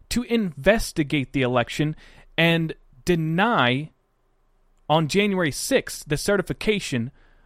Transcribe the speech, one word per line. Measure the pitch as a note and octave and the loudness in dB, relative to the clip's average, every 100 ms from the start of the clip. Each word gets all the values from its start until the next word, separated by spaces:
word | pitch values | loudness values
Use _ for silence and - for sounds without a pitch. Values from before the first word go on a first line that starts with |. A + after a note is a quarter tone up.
| - | -8
to | A#3 | -6
investigate | A#3 A3+ F#3+ C#3+ C#3 A3 - - C#3 D3+ B2+ | -2 -2 -2 0 2 2 0 -4 -2 -2 -2
the | C#3+ | 0
election | B2 B2 A#2 - D3+ D#3 - - - - | 0 2 0 -2 -2 -4 -14 -20 -6 0
and | E3+ E3 D#3+ - _ - - | 2 2 -2 -8 _ -6 0
deny | F3 D#3+ E3 A3 G3+ B2 C3 D#3 _ _ _ _ _ _ _ _ _ - | 0 0 0 2 2 2 0 -4 _ _ _ _ _ _ _ _ _ 0
on | D#3 D3+ | 2 2
January | F#3+ G#3 F#3+ E3 | 0 0 0 -2
sixth | - - C4+ - - - | -4 0 0 0 -10 -6
the | D3 | -4
certification | - G3+ - D3 - G#3 - B2+ A#2+ - _ _ | 0 0 0 -4 -2 -2 -2 -4 -4 -10 _ _